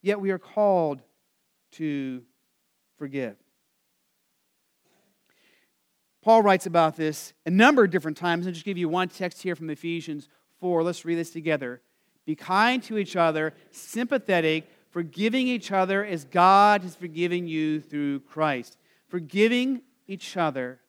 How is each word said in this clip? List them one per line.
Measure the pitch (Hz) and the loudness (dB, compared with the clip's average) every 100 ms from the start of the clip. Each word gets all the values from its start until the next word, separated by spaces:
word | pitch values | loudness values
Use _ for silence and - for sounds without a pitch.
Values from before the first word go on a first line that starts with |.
Yet | 185 208 | -2 -2
we | 196 | -2
are | 185 | -4
called | - - 208 185 160 135 _ _ _ _ _ _ _ | -6 0 2 4 0 -4 _ _ _ _ _ _ _
to | - 156 143 135 127 120 _ _ _ _ _ _ _ | -8 -6 -4 -6 -10 -16 _ _ _ _ _ _ _
forgive. | 143 135 120 101 _ _ _ _ _ _ _ _ _ _ _ _ _ _ _ _ _ _ _ _ _ _ _ _ _ _ _ _ | -10 -8 -8 -10 _ _ _ _ _ _ _ _ _ _ _ _ _ _ _ _ _ _ _ _ _ _ _ _ _ _ _ _
Paul | - 226 | 4 6
writes | 208 190 185 | 6 2 2
about | 170 160 156 | 2 2 0
this | 156 151 - _ 160 | -4 -4 -14 _ 0
a | |
number | 185 240 277 | 6 6 6
of | 196 | 4
different | 170 160 147 | 2 -4 -4
times. | 175 170 185 | -2 -2 -4
I'll | |
just | 165 202 | -8 -8
give | 180 | -4
you | 170 | -2
one | 175 180 | -2 -4
text | - 180 - | -4 -8 -6
here | 185 165 | -8 -8
from | 160 | -8
Ephesians | 147 165 170 160 147 - _ _ _ | -8 -6 -8 -8 -12 -12 _ _ _
four. | 180 170 | -2 0
Let's | 165 170 165 | 0 -4 -6
read | 170 | -4
this | 165 | -6
together. | 165 160 151 127 123 _ _ _ _ - | -6 -4 -4 -4 -12 _ _ _ _ -10
"Be | 151 | -8
kind | - 185 226 254 | -2 2 2 2
to | - 214 | -4 -6
each | 190 185 | -4 0
other, | 165 156 156 - _ | 2 2 -4 -6 _
sympathetic, | - - 220 240 269 - 180 160 156 156 _ _ | -20 -10 -8 -2 -4 0 0 2 -2 -6 _ _
forgiving | 175 170 139 214 254 254 | -10 -10 -4 -2 0 -2
each | 240 - | -4 -2
other | 196 185 196 | -2 0 0
as | 208 170 | -2 -8
God | 135 175 180 196 208 208 | -4 4 6 8 8 4
has | 180 - | 0 -12
forgiven | 175 160 170 175 170 | -12 -4 -2 -2 -4
you | 156 156 151 | -4 -2 -4
through | 147 147 143 139 | -6 -6 -4 -4
Christ." | 135 156 156 131 117 _ _ _ _ | _ -2 -2 -2 -8 _ _ _ _
Forgiving | 180 156 196 220 240 254 254 _ _ - | -10 -6 2 2 2 -2 -4 _ _ -16
each | 190 - 185 | -14 -10 -2
other | 160 131 123 131 | -2 -2 -8 -10